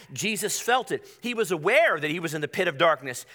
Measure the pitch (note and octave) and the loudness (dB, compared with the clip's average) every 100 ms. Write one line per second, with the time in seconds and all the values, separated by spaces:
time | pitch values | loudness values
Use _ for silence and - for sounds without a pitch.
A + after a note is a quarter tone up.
0 | - C3 G3 G#3 G3+ - - B3+ A3 C3+ | -16 -6 -4 -2 -4 -4 0 0 0 -6
1 | - - A#3 A#3 F#3+ F3 D#3+ C4 E4 E3+ | -6 -12 -8 -4 -2 0 4 4 4 2
2 | D3+ E3 E3 D3+ D3 - F3+ C#3+ E3+ D3+ | -2 -4 -4 -4 -6 -2 -2 4 4 4
3 | C3+ A#2+ - | -2 -10 -12